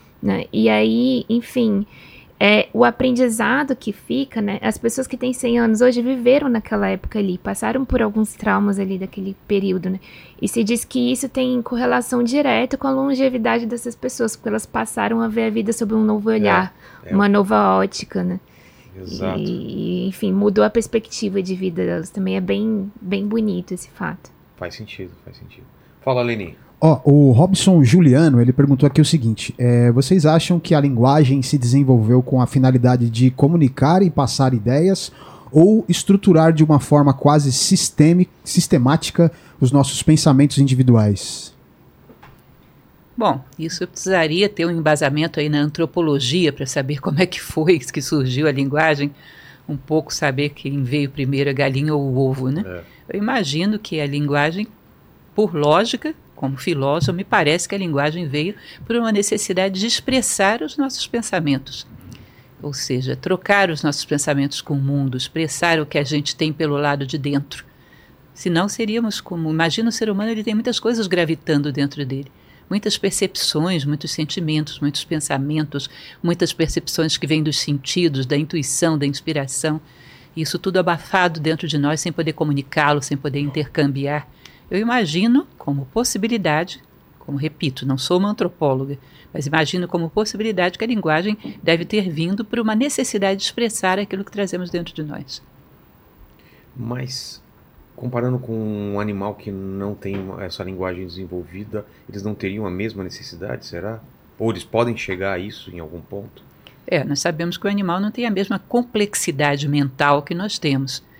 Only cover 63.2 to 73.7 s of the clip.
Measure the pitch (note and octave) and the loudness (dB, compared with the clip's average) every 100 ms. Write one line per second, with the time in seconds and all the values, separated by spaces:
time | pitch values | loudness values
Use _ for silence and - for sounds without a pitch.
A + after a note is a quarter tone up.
63.2 | F3+ F3+ - G3+ F#3+ D3+ D3+ C#3+ - D3 | -2 -2 2 2 2 0 -4 -4 -4 -2
64.2 | D#3 C#3 C#3+ - - C#3+ C3+ C#3+ C3+ B2+ | 0 0 -2 -4 -6 -2 0 0 -2 -4
65.2 | - E3 D#3 - F3 E3 D3 D3+ C3+ D3+ | -6 -4 -4 -2 0 0 0 -2 -2 -2
66.2 | D3 - D#3 D3+ D3+ C#3+ D3 C#3+ C3+ D#3 | -4 -4 -4 -2 -2 0 0 -2 -4 -6
67.2 | C#3+ C#3+ D3 - - _ _ - _ _ | -4 -4 -4 -12 -20 _ _ -20 _ _
68.2 | _ - F#3 E3 G3+ - A3 A3+ A3 - | _ -8 -2 0 -2 -2 -4 -2 -2 -6
69.2 | - F3 D#3+ D#3+ E3 A3 A#3 A3 G#3+ G3 | -8 -6 -2 0 0 0 -2 -2 -2 -2
70.2 | A3 A3 G#3+ G#3+ A#3 A3+ A3 A3+ F#3+ F3 | -4 -4 -4 -2 -2 -2 -2 -2 0 0
71.2 | D#3+ D#3 - D3 D3 C#3 C#3+ D3 C3 C3+ | 0 -2 0 0 0 -2 -4 -4 -8 -8
72.2 | C#3+ _ _ - - G3+ G#3+ - G3 - | -10 _ _ -20 -6 -4 -2 -2 -2 -2
73.2 | F#3 - - D3+ E3+ | -4 -2 -4 -2 0